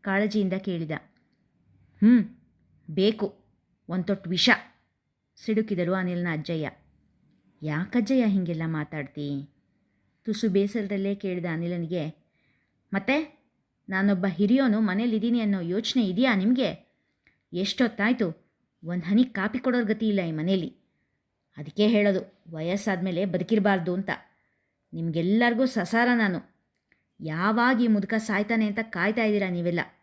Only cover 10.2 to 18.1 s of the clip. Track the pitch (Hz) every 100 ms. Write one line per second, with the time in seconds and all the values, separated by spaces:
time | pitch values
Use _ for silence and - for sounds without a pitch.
10.2 | - 214 220 190 202 233 202 202 196 202
11.2 | 202 180 175 160 170 175 165 175 151 -
12.2 | _ _ _ _ _ _ _ 196 196 285
13.2 | 311 _ _ _ _ _ - 190 196 196
14.2 | 196 170 202 254 269 214 220 185 240 220
15.2 | 226 233 214 196 170 185 226 269 208 180
16.2 | 262 208 196 254 214 160 _ _ _ _
17.2 | _ _ _ 175 196 - 247 - 208